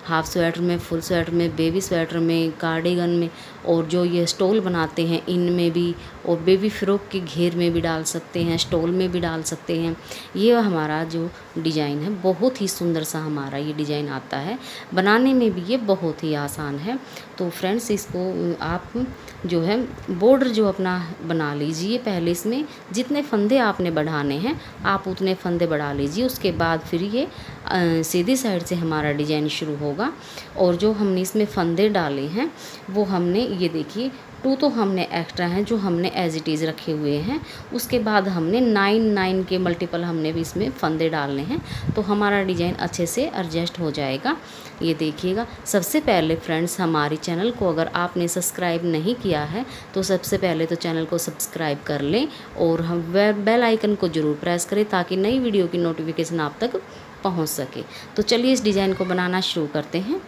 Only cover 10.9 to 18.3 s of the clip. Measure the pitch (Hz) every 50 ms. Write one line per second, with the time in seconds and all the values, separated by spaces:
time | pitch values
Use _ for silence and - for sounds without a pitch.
10.9 | 156 156 160 160 160 165 165 175 - - - - - 165 160 165 156 156 147 143
11.9 | 143 147 151 190 214 185 175 185 180 165 214 262 254 - 202 185 - - 175 175
12.9 | 165 160 156 160 - 160 156 156 151 143 139 139 135 139 147 151 151 151 151 147
13.9 | 147 147 147 143 139 131 131 - - 139 139 180 233 262 - - - - - -
14.9 | - 180 190 202 214 233 254 269 262 254 240 220 180 185 170 190 247 262 226 196
15.9 | 190 190 175 160 151 - - 156 151 147 143 143 - - 151 143 143 143 156 214
16.9 | 254 262 - - - - - - - - 185 175 165 - - 185 208 233 226 -
17.9 | 208 190 - - 185 180 180 185